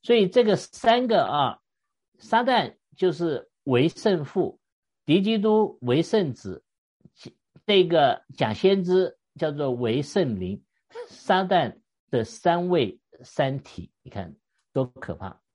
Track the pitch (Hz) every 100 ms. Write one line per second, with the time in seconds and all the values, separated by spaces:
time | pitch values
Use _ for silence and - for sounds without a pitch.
0 | - 233 190 254 214 190 - - 226 240
1 | 247 208 127 147 131 - _ _ _ _
2 | _ _ - 226 247 240 135 _ _ _
3 | 185 156 170 135 - _ - 127 160 -
4 | 220 175 143 190 135 - _ _ _ _
5 | - 175 196 226 214 214 214 - 123 131
6 | 165 220 170 113 98 85 _ _ _ _
7 | - _ - _ _ _ - 202 175 165
8 | 139 - _ - 113 208 190 196 180 185
9 | 185 - _ - 156 147 139 123 120 123
10 | 143 - 151 101 90 101 _ _ _ 466
11 | 480 - - 190 190 185 127 - _ _
12 | _ 127 110 - - 175 180 175 107 -
13 | _ - 127 - 139 139 - - 87 _
14 | - 101 87 - _ _ _ 139 127 -
15 | - 76 95 - _